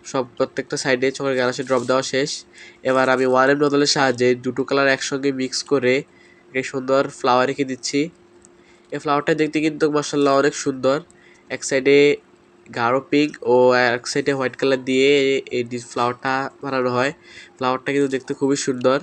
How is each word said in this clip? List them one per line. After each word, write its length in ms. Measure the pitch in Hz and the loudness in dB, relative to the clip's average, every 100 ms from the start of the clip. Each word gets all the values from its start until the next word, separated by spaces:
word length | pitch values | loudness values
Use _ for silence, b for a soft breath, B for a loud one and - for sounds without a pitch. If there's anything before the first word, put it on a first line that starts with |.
সব 180 | - 139 123 | -4 -6 -6
প্রত্যেকটা 420 | - 135 - 123 143 | -4 -4 -4 -6 -6
সাইডে 300 | 143 127 135 | -2 0 0
চকলেট 240 | 131 139 127 | -2 -4 0
গানাশের 280 | 123 127 131 | -2 -4 -2
ড্রপ 160 | 131 | -2
দেওয়া 200 | 123 131 | 0 -2
শেষ। 260 | 127 131 151 - - B B B | 0 -4 -4 -8 -14 B B B
এবার 220 | 127 131 131 | 0 2 2
আমি 160 | 127 | 2
ওয়ান 220 | 131 127 131 | 2 4 4
এম 80 | 143 | 4
বোতলের 320 | 147 143 143 | 2 2 0
সাহায্যে 360 | 156 135 123 123 | 2 0 2 0
দুটো 260 | 123 127 127 | 0 -4 -4
কালার 240 | 127 139 139 | -2 0 0
একসঙ্গে 420 | 135 - 139 139 | 0 -4 -4 -4
মিক্স 280 | 131 131 - | -4 -6 -6
করে 300 | - 139 123 131 - b b b | -2 0 2 0 -4 b b b
একটা 180 | _ 131 | _ -8
সুন্দর 380 | 131 135 127 135 139 | -6 -8 0 0 0
ফ্লাওয়ার 360 | - 135 123 127 | -2 0 2 2
রেখে 180 | 139 | -2
দিচ্ছি। 340 | 131 127 - 143 165 _ _ - - b b b b | -6 -6 -4 -4 -4 _ _ -20 -20 b b b b
এই 80 | 143 | -8
ফ্লাওয়ারটা 340 | 151 143 147 | -2 -2 0
দেখতে 240 | 160 151 151 | 0 0 0
কিন্তু 240 | 156 147 151 | -2 0 0
মাশাআল্লাহ 420 | 147 143 147 143 139 | 0 -2 0 2 4
অনেক 160 | 143 | 2
সুন্দর। 420 | - 143 131 131 147 - b b b b | 0 -6 -2 0 -2 -6 b b b b
এক 120 | 127 | -10
সাইডে 340 | - 139 135 143 143 143 _ _ _ _ - | -4 0 4 6 6 2 _ _ _ _ -12
গাঢ় 300 | 127 117 135 135 | -2 0 0 0
পিঙ্ক 240 | 139 151 - | 0 0 -4
ও 120 | 117 123 127 123 | 2 4 6 6
এক 200 | 123 120 - | 4 2 -4
সাইডে 240 | 143 139 | -4 -2
হোয়াইট 220 | 139 127 127 | -2 -4 -2
কালার 240 | 139 131 | -2 0
দিয়ে 240 | 131 131 139 143 135 135 - | 0 2 4 4 2 -2 -4
এই 120 | 123 | -6
ডি-, 240 | 120 123 120 | -6 -8 -8
ফ্লাওয়ারটা 440 | 131 120 120 135 131 135 - | -4 -2 -2 -4 -4 -6 -10
বানানো 300 | 139 131 127 | -6 -2 0
হয়। 220 | 123 135 - B B B | 0 -2 -4 B B B
ফ্লাওয়ারটা 360 | _ 127 127 - | _ -2 -2 -2
কিন্তু 180 | 139 139 | 0 0
দেখতে 200 | 131 - | -2 -6
খুবই 240 | 143 135 139 | -4 -2 0
সুন্দর। 400 | - 127 127 139 | -2 -2 0 0